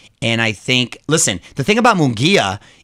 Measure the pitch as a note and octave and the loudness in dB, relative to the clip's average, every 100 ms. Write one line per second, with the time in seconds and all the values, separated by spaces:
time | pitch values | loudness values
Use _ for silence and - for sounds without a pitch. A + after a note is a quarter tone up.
0 | _ _ A#2 A2+ A2+ G#2 - B2+ A#2+ - | _ _ -4 -2 -2 -4 -2 0 -2 -8
1 | - D3 - F2+ - - C3+ A3 A#3+ G3 | -4 -2 0 -4 -8 -6 -2 2 2 2
2 | C#3 G#2+ D#3 G3 G2 G2 - - | 0 0 0 2 0 -4 -12 -20